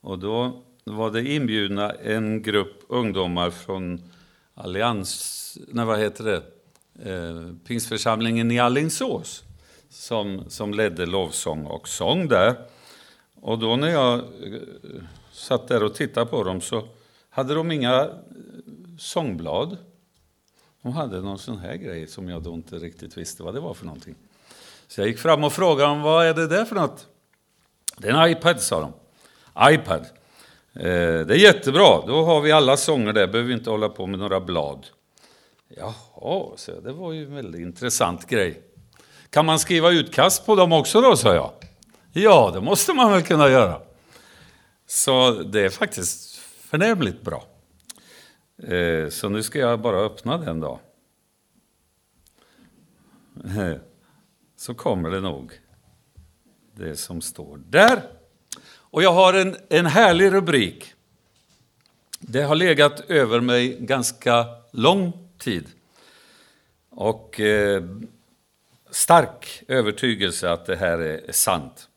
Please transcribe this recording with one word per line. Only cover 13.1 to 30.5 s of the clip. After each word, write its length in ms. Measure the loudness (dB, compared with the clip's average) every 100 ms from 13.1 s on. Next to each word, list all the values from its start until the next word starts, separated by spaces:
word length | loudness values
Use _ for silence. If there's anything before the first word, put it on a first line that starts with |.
| _ _ _
Och 180 | -8 -4
då 160 | 0 0
när 140 | 0
jag, 300 | 2 2 0
eh, 40 | -4 -16 -14 -14 -16 -18 -18 -18 -20 -20 _
satt 360 | -20 -4 -4 0
där 160 | 0
och 120 | 0 -2
tittade 300 | -6 -2 -2
på 180 | -2
dem 180 | -4 -6
så 260 | -6 -8 -8 _ _ _ _
hade 240 | -6 -2
de 180 | -2 -2
inga, 300 | -2 0 2
eh, 80 | 0 -6 -20 -20 -20 -20 -20 -20 -20 -18
sångblad. 800 | -8 -6 -6 -8 -6 -4 -6 -10 -20 _ _ _ _ _ _ _ _ _
De 100 | -10
hade 300 | -8 -8 -8
någon 180 | -8 -10
sån 180 | -12 -12
här 180 | -10 -12
grej 320 | -12 -12 -14
som 220 | -14 -12
jag 140 | -10
då 100 | -10
inte 220 | -12 -14 -14
riktigt 420 | -14 -16 -18 -14
visste 260 | -14 -12
vad 100 | -12
det 60 | -10
var 140 | -12
för 120 | -14 -16
någonting. 300 | -18 -20 -20 _ _ _ -20 -20 -20 _
Så 140 | -4
jag 60 | -4
gick 100 | -2
fram 260 | 0 0
och 100 | 0
frågade 360 | 0 0 2 2
dem, 120 | 0
"Vad 240 | 0 2 2
är 80 |
det 140 | 0 -2
där 180 | -2 -2
för 100 | -4
något?" 320 | -4 -6 -20 _ _ _ _ _ _ _ -12 -8
"Det 100 | -2
är 60 |
en 180 | 4 4
iPad", 300 | 4 2 0
sa 200 | 0 -4
de. 120 | -4 -12 _ _ _ _ _ 4 6
"iPad. 320 | 6 2 -4 -4 _ _ _ -20